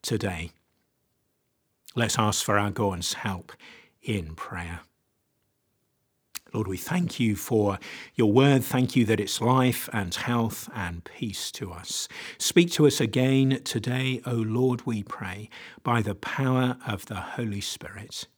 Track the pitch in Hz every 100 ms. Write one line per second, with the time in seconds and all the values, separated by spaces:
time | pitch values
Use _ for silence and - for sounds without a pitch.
0 | - 107 98 87 82 _ _ _ _ _
1 | _ _ _ _ _ _ _ _ - -
2 | 113 - 107 101 - 101 104 101 104 90
3 | 82 - 104 92 - - - - _ _
4 | - 104 78 78 - 87 85 85 - _
5 | _ _ _ _ _ _ _ _ _ _
6 | _ _ _ - - 113 104 92 - 175
7 | 175 - 117 104 - 113 101 98 - -
8 | - - 110 110 139 135 131 127 127 127
9 | 107 104 98 - 113 131 127 - - 110
10 | 92 - - 120 113 - - 120 87 85
11 | - - 117 95 - - 98 90 - -
12 | - - - - - - 170 - 151 -
13 | 117 127 127 135 131 135 - 117 113 127
14 | 131 127 - 120 110 113 127 120 - 110
15 | 98 - 92 95 107 - - - - 120
16 | 104 101 - - 135 127 127 127 - 101
17 | - 98 - - 113 101 - - - 101
18 | 104 - -